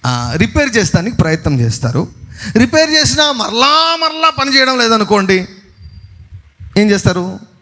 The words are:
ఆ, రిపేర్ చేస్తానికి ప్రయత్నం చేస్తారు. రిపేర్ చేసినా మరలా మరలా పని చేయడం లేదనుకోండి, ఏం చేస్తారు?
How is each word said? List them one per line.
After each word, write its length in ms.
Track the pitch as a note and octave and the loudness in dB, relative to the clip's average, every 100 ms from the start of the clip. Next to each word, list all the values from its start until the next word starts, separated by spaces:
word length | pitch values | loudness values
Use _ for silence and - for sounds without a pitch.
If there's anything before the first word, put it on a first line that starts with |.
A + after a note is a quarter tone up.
| B2+ | -2
ఆ, 280 | B2 A#2+ C#3+ | -4 -4 -2
రిపేర్ 420 | A3+ D#4 C#4+ A3+ | -2 0 0 0
చేస్తానికి 400 | F3+ F3+ F#3 A#3+ | 2 0 -2 -2
ప్రయత్నం 420 | D#3+ D#3+ E3 C#3 | 0 0 0 0
చేస్తారు. 480 | A#2 A2 A#2 B2 G3+ - - - - A3 | 0 -2 -2 -2 -6 -10 -20 -14 -4 0
రిపేర్ 340 | B3 D#4 D#4 | 2 2 2
చేసినా 400 | D#4 D4 C4+ D4+ | 2 2 2 0
మరలా 680 | C4 G#3 A3 C4+ D4+ E4 E4 | 0 -4 0 2 2 2 0
మరలా 280 | D#4+ D#4 D#4+ | -4 0 -2
పని 280 | D#4+ C4+ C4+ | 0 0 2
చేయడం 200 | C4 B3+ | 2 2
లేదనుకోండి, 720 | A#3 A3+ G3+ G#3 F#3+ F#3+ F#3 - _ - - - - - - - - _ - - | 2 2 2 0 2 0 -2 -14 _ -20 -20 -20 -20 -20 -20 -20 -20 _ -4 0
ఏం 120 | G#3 | 2
చేస్తారు? 500 | G3+ - F3+ F3+ F#3+ - _ | 2 0 -2 -6 -10 -18 _